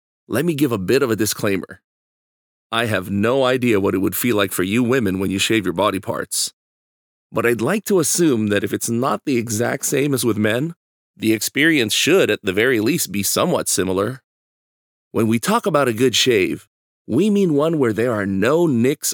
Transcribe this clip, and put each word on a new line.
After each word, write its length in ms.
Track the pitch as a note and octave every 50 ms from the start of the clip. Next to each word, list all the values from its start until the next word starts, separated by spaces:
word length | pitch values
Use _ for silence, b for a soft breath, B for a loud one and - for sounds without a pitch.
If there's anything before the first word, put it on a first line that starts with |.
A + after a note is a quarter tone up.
| _ _ _ _ _ -
let 180 | - A#2+ D3+
me 100 | F3 E3
give 160 | C3+ D3+ C3+
a 80 | A#2 G2+
bit 240 | F#2 F2 A#2 C#3 C#3+
of 80 | A#2+
a 40 | A2
disclaimer. 680 | G2 G#2+ G#2 - - - G#2+ G2 F#2 - - - - _ _ _ _ _ _ _ _ _ _ _ _ _ _ _ _ _ -
I 160 | A2+ A2+ A#2 A2+
have 240 | G#2+ F#2+ F2+ F#2
no 320 | G2 G2+ G2+ A#2 B2+ C#3 C3
idea 360 | B2+ C3 B2+ A#2 B2 G#2+ G2
what 140 | F#2+ F#2+ G2
it 60 | G2
would 160 | F#2+ F#2+ F#2
feel 200 | - - A#2+ A2
like 160 | G#2 G2+ G2
for 120 | - - F2+
you 180 | F#2+ G#2 A#2+
women 380 | B2+ A2+ B2+ C3+ A#2 F#2+ F#2 F#2+
when 100 | G2 F#2
you 80 | F#2+ G2
shave 260 | - - A2+ A2 F#2
your 120 | F#2+ E2
body 240 | F2 G2 G#2 G2 F#2
parts. 560 | - - - - - - - - - - - _ _ _ _ _ _ _ _ _ _ _ _ _ _ _
But 140 | - - A#2
I'd 160 | A#2+ A#2+ A2+
like 240 | A2 C3+ F#3+ A3 -
to 140 | - G#3 F3+
assume 480 | D3+ - - - F3 D#3+ C3 A2 A2 G#2
that 160 | G2+ G2+ G#2+
if 100 | G2+ -
it's 160 | - - -
not 360 | A#2 A#2 B2 D3 G#3 G3+ -
the 120 | D#3 C3+ A#2
exact 480 | A2 A#2+ G#2+ G#2+ A#2+ A#2 B2 C#3 -
same 260 | - - C#3 C#3 D3+
as 140 | C3+ B2 A#2+
with 140 | A#2+ G#2 G#2+
men, 340 | G#2+ G#2+ G#2+ B2 D3 E3 E3 _ _ _ _ _ _ _ _
the 180 | - - A2 A2
experience 600 | G#2+ - - - C#3 C#3+ E3 D#3+ C#3+ A2+ G#2+ -
should, 380 | - - C3 E3+ G3 C#3+ G#2
at 80 | G#2+ -
the 100 | - G2+
very 280 | F2+ G2+ A2+ C3+ C3 G#2+
least, 320 | G#2 A#2+ E3 E3 - -
be 100 | F#2 G2+
somewhat 480 | F#2+ - - - A#2 F3+ D3+ A#2 D#2 -
similar. 540 | - - F2+ F#2 F#2 F#2+ G2 A2+ C3 C3 _ _ _ _ _ _ _ _ _ _ _ _ _ _ _ _ _ _
When 160 | - G#2 A2+ A2
we 100 | A2+ A#2
talk 300 | - - G#2 A#3+ - G#3
about 200 | D#3+ D3 C#3 B2+
a 60 | A2+
good 220 | G#2+ C3 C3 A2+
shave, 520 | - - C3 A#2 G#2 F2+ D#2+ D2+ - - _ _ _ _ _ _ _ _
we 240 | - G#2 C3+ F#3+ A3
mean 240 | G3+ G3+ G3 F3 D3
one 240 | C#3 D3+ E3 E3+ D#3
where 160 | C3 A#2 G#2+
there 180 | F2+ A#2 B2+
are 140 | A#2 G#2+ G2
no 400 | G2 G2 F#2+ F#2+ A#2+ D3 E3+ F3
nicks 480 | E3 C3 A2+ A#2 B2+ D3+ - - -